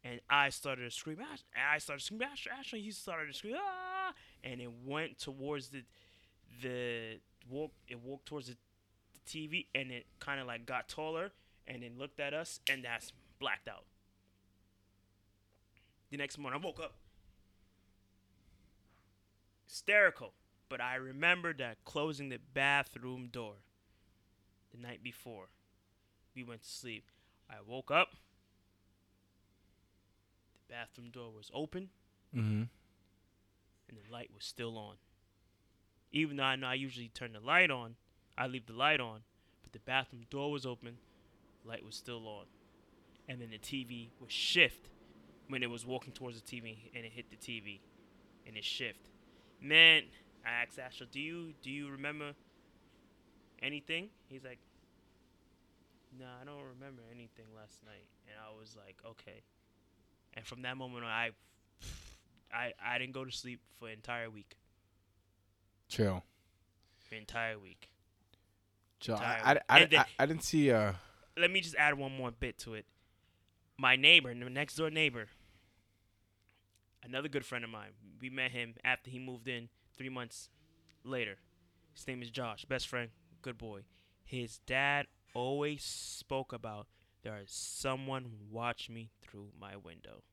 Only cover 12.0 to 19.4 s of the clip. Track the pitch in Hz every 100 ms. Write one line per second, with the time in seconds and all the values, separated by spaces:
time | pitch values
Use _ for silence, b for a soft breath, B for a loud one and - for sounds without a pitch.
12 | 139 - 143 151 170 - - 135 123 117
13 | - - - - 135 95 - 85 - _
14 | _ _ _ _ _ _ _ _ _ _
15 | _ _ _ _ _ _ _ - - _
16 | _ 143 143 147 139 139 180 - 151 -
17 | - - - - - - - _ _ _
18 | _ _ _ - - - - - - -
19 | _ _ _ _